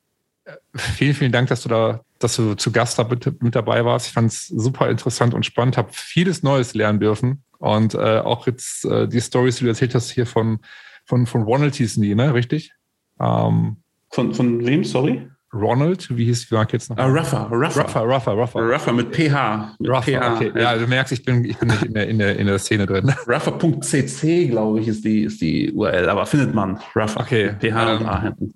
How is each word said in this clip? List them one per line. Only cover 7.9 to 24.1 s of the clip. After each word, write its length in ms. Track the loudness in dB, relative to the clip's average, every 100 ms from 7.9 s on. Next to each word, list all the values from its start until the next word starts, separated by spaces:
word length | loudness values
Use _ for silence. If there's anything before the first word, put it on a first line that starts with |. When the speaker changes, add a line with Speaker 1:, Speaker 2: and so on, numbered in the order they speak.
Speaker 1:
äh, 260 | 2 0 2
auch 280 | 0 -2 -4
jetzt, 380 | -6 -8 -6 -2
äh, 220 | 0 0
die 120 | -2
Storys, 380 | 0 0 0 0
die 80 | -2
du 40 |
erzählt 240 | 0 0
hast 160 | 0 -2
hier 160 | -2 -2
von, 340 | 0 0 -2 -6 -20 -20 -20 -2
von, 220 | 0 2
von 160 | 0
Ronald 320 | 2 2 2 0
hießen 260 | -2 0
die, 140 | 2 2
ne? 180 | 2
Richtig? 380 | 2 0 -4 -6 _ _ _ _ -4
Ähm, 560 | -2 2 2 2 0 -4 _ _ _
Speaker 2:
Von, 220 | -4 -2
von 320 | 0 0 2 2
wem, 180 | 0
sorry? 460 | 2 0 0 -2 -6 _ _
Speaker 1:
Ronald, 640 | -4 0 2 2 0 -4 0
wie 100 | 0
hieß 220 | 0 0
die 60 |
Marke 200 | 0 2
jetzt 180 | -2 -4
noch? 60 | 0
Speaker 2:
Ah, 100 | 2
Ruffer, 420 | 2 2 -2 0
Ruffer. 300 | 0 0 0
Speaker 1:
Ruffer, 200 | 0 0
Ruffer, 300 | 2 0 0
Ruffer. 260 | 0 0 0
Speaker 2:
Ruffer 340 | 0 0 2
mit 160 | 0 0
P 220 | 0 2
H, 440 | 2 0 -2 -6 -6
mit 100 | -2
Speaker 1:
Ruffer, 120 | 0
Speaker 2:
P 180 | 0 0
H, 160 | 0 0
Speaker 1:
okay. 160 | 0
Speaker 2:
ja. 80 | 0 0
Speaker 1:
Ja, 40 | 2
du 80 | 0
merkst, 260 | 0 0
ich 140 | -4 0
bin, 180 | 0
ich 140 | 0 0
bin 120 | 0
nicht 120 | 0
in 140 | 0 -2
der, 120 | 0
in 120 | 0
der, 180 | 0 2
in 80 | 0
der 140 | 0
Szene 260 | 0 0 0
drin. 260 | 0 2 0
<laughs> 80 | 0
Speaker 2:
Ruffer 260 | -2 -2
Punkt 300 | 0 0 0
C 220 | 0 0
C, 400 | -2